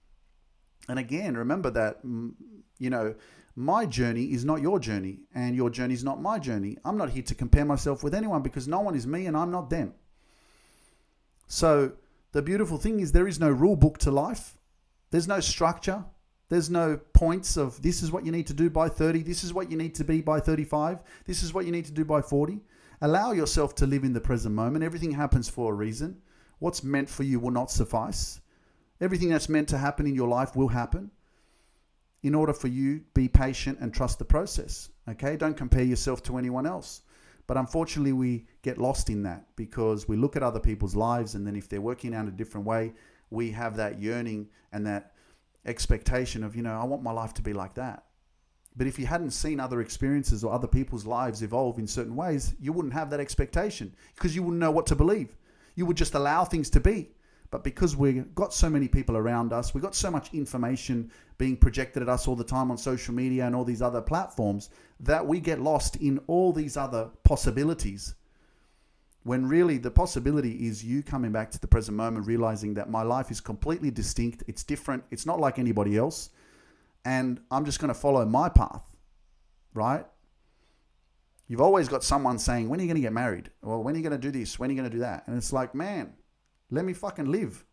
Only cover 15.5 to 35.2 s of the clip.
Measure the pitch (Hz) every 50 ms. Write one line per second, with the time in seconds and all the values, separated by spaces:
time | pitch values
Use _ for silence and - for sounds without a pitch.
15.5 | - - 165 160 175 - - 190 185 214 175 - - _ _ _ _ _ _ -
16.5 | 170 175 156 156 175 170 165 156 151 151 - _ - - 170 165 170 190 185 -
17.5 | - 160 143 127 120 - 139 170 175 - 180 156 160 185 170 160 165 170 160 -
18.5 | 143 143 165 170 156 160 160 160 - - 156 160 165 165 160 165 175 170 185 175
19.5 | 170 190 190 - 160 160 160 165 - - 156 160 156 160 156 156 156 151 - -
20.5 | 156 151 151 143 - 151 151 165 185 175 - - - - - - 180 - - 165
21.5 | 160 190 185 170 170 170 165 147 147 156 156 151 156 147 139 - 147 143 147 156
22.5 | 196 208 - _ _ _ - - - - 147 151 160 190 214 247 226 170 151 147
23.5 | - 165 147 139 - - 147 135 139 139 135 131 123 117 - - 123 113 113 110
24.5 | 104 107 113 120 139 156 156 165 165 165 160 160 143 143 147 143 - 139 113 -
25.5 | - - 120 113 104 101 107 107 110 123 147 175 185 - _ _ _ _ _ _
26.5 | _ - 156 175 170 - - 135 143 139 139 - - - 139 139 131 120 120 123
27.5 | 123 120 127 - - - 120 - - 110 113 - - - - - - - - _
28.5 | _ _ _ _ _ _ _ _ _ - 175 185 190 170 180 170 165 151 - -
29.5 | 156 151 147 - 147 131 139 143 143 - 147 143 135 127 123 120 120 123 135 131
30.5 | - 127 135 123 113 123 117 - - 175 196 202 _ _ _ _ _ _ _ _
31.5 | _ _ _ _ _ _ _ _ _ _ _ _ _ _ - 139 151 156 156 151
32.5 | 139 - - 131 123 131 135 135 147 156 - _ - 135 131 123 - - 131 135
33.5 | 131 - - 139 135 - 123 117 - - 131 123 - - - - 143 151 190 202
34.5 | - - - - - - - - - _ - 120 107 -